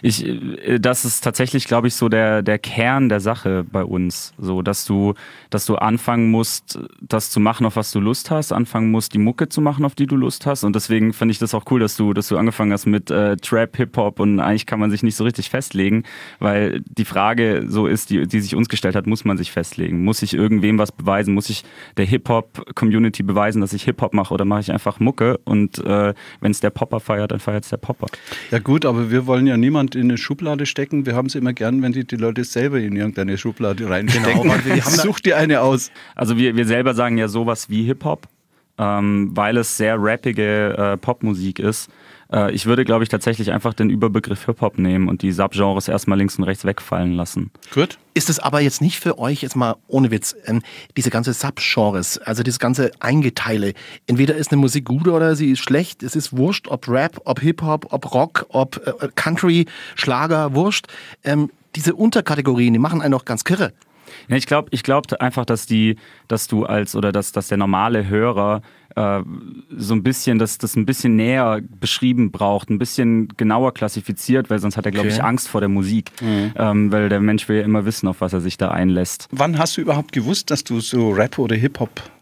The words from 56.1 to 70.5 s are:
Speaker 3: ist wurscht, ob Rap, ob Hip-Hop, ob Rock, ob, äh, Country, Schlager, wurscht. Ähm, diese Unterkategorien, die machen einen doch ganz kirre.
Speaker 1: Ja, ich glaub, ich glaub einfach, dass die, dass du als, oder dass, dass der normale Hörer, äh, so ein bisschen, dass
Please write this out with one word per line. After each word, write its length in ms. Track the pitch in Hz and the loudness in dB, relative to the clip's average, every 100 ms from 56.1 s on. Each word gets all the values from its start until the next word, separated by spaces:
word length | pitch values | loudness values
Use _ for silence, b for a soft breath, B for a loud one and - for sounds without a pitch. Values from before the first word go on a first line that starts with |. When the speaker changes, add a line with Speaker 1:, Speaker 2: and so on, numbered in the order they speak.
| 156 | -6
Speaker 3:
ist 200 | 143 127 | -4 0
wurscht, 300 | 151 202 - | 0 0 -6
ob 200 | 127 - | -8 -2
Rap, 320 | 127 147 - | 0 0 -4
ob 140 | - - | -4 0
Hip-Hop, 520 | 147 165 160 156 - | 0 0 -2 -2 -2
ob 200 | 131 - | -6 -2
Rock, 340 | 127 165 - - | 0 0 -2 -2
ob, 320 | 131 131 - - | 0 0 -2 -8
äh, 220 | 123 139 | -6 -6
Country, 520 | - 156 165 180 170 165 B B | -4 -2 0 4 4 2 B B
Schlager, 600 | - - 123 156 160 147 | -6 -2 0 2 0 2
wurscht. 320 | 135 190 208 - B B B | 2 0 -2 -6 B B B
Ähm, 280 | 143 147 147 - _ 156 | 0 0 0 -4 _ -4
diese 180 | 160 | -2
Unterkategorien, 800 | - 220 233 - 147 135 123 120 | 2 4 4 0 0 2 4 4
die 80 | 113 | 4
machen 200 | 151 165 | 2 0
einen 100 | 147 | 2
doch 120 | 131 | 0
ganz 200 | - 120 | 0 -6
kirre. 280 | - 190 165 - B B B B B | 0 0 0 -4 B B B B B
Speaker 1:
Ja, 80 | 127 | -2
ich 100 | - | 2
glaub, 220 | 147 147 | 0 0
ich 120 | 120 | -4
glaub 280 | - 139 - | 2 0 0
einfach, 300 | - 127 127 120 | -2 -2 -2 -2
dass 200 | 113 - | -2 0
die, 300 | 110 110 110 B B B | 2 2 0 B B B
dass 180 | 110 - | -4 0
du 180 | 107 110 | -2 0
als, 280 | 104 101 | 0 0
oder 160 | 107 101 | -2 0
dass, 220 | 98 98 | -2 -4
dass 160 | - - | -6 -2
der 80 | 101 | 0
normale 500 | 98 95 110 113 98 | 2 2 2 0 0
Hörer, 540 | 104 117 101 101 104 b b b | 0 2 2 0 0 b b b
äh, 280 | - 104 101 - - - - - - | -4 0 -2 -4 -12 -14 -18 -16 -10
so 180 | 104 | -2
ein 80 | 113 | 0
bisschen, 360 | 104 131 - 113 | 0 0 0 2
dass 200 | 110 | 2